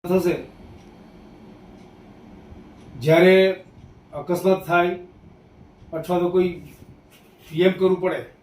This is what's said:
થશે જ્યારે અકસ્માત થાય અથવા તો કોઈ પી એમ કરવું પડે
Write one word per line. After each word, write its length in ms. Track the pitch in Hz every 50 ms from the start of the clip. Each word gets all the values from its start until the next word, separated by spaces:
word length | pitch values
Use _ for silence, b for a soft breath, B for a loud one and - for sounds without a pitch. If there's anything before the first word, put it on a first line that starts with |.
| -
થશે 320 | 175 180 185 165 175 160 - - - - - - - - - - - - - - - - - - - - - - - - - - - - - - - - - - - - - - - - - - - - - - - - - - - - 117
જ્યારે 340 | 120 151 160 170 175 185 190 190 190 190 185 - - - - - - - - - _ _ - 147
અકસ્માત 420 | 143 - 175 170 180 190 185 185 - 156
થાય 260 | 175 175 175 180 185 - - - - - - - - - - _ - - - - _ _ - -
અથવા 280 | 165 160 156 175 180 175
તો 100 | 175 175 180
કોઈ 160 | 185 180 180 170 - - - - - - - - - _ _ - _ _ - _ _ - -
પી 160 | 156 160 180
એમ 80 | 190 180 -
કરવું 200 | 190 185 185 175
પડે 220 | 185 180 156 123 - - _ _